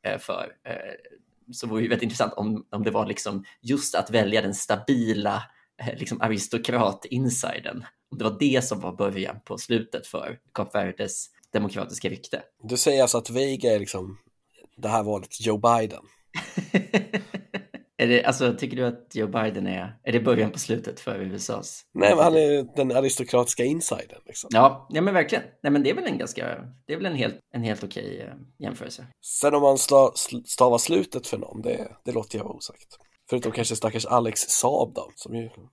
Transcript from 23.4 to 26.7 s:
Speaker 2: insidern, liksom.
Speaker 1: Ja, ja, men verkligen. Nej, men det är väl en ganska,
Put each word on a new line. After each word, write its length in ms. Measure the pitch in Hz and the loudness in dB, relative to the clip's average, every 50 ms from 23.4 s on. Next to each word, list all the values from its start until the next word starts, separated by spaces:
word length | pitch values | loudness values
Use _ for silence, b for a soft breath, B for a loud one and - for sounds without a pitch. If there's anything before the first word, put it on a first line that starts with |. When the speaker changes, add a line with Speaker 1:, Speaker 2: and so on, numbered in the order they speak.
| 123 - - - 120 | 4 2 0 0 0
Speaker 2:
insidern, 560 | 131 147 165 165 - - - - - - - _ | 0 0 -2 -2 -4 -4 -6 -8 -14 -16 -20 _
liksom. 240 | - - - - - | -16 -14 -14 -10 2
Speaker 1:
Ja, 360 | - 110 127 135 131 - - _ | 6 8 8 8 6 4 -12 _
ja, 120 | - 156 | -2 0
men 120 | 175 196 196 | 0 2 4
verkligen. 300 | 180 156 - 220 - - - _ _ | 2 2 2 0 -4 -4 -6 _ _
Nej, 100 | - 143 | 0 2
men 100 | 143 147 | 4 4
det 80 | 139 143 | 4 2
är 40 | - | 0
väl 100 | 359 370 | 0 -2
en 140 | 269 - - | -4 -4 -4
ganska, 460 | - - - - - 82 82 - - 127 | -6 -6 -6 -8 -6 -6 -8 -8 -12 -16